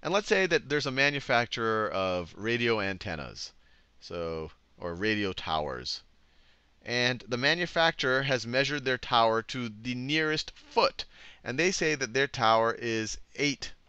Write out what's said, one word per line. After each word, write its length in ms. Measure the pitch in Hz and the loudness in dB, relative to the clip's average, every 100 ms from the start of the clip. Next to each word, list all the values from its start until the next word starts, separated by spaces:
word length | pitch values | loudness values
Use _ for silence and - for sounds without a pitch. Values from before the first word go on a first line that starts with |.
And 120 | 156 | 0
let's 160 | 190 208 | 0 2
say 160 | 196 185 | 2 4
that 240 | 160 131 | 2 2
there's 160 | 147 135 | -2 0
a 60 | |
manufacturer 1000 | 131 139 143 - 120 117 - 113 110 104 | 2 2 2 2 2 2 -2 0 2 0
of 420 | 95 95 90 82 80 | 0 0 0 -4 -8
radio 420 | 107 120 120 110 | -2 0 2 2
antennas, 720 | 98 95 95 80 64 53 - - - - _ - | 0 -4 -6 -8 -8 -12 -14 -16 -20 -20 _ -20
so, 520 | - 87 82 80 78 - _ - | -10 -6 -4 -6 -8 -14 _ -10
or 160 | 90 85 | -8 -2
radio 360 | 107 107 101 | 0 0 0
towers. 680 | 92 - 80 73 64 64 - - _ _ _ - _ _ _ | -4 -2 -2 -2 -6 -8 -10 -12 _ _ _ -20 _ _ _
And 400 | - 123 123 123 - | -6 0 0 0 -4
the 100 | 120 | 0
manufacturer 840 | 139 170 175 170 165 - 135 131 | 2 2 0 2 2 2 0 2
has 220 | 139 127 113 | 2 -2 0
measured 380 | 127 135 147 | 0 0 -2
their 140 | 131 127 | -2 -4
tower 440 | - 120 113 113 | 2 4 6 4
to 260 | 113 131 117 | -2 -6 -6
the 260 | 104 117 123 | -8 -8 -6
nearest 560 | 127 156 156 156 - - | -2 0 0 -2 -6 -14
foot. 500 | - 233 - - - - - - | -4 2 2 0 -14 -14 -20 -14
And 140 | - 127 | -8 0
they 140 | 165 | 0
say 240 | 196 160 151 | 2 0 0
that 180 | 127 | -2
their 140 | 123 139 | 0 0
tower 480 | - 113 113 113 113 | 4 6 6 4 0
is 420 | 120 113 107 - - - | -2 -2 -2 -6 -12 -2
eight 360 | 143 131 - - | -2 -2 -10 -14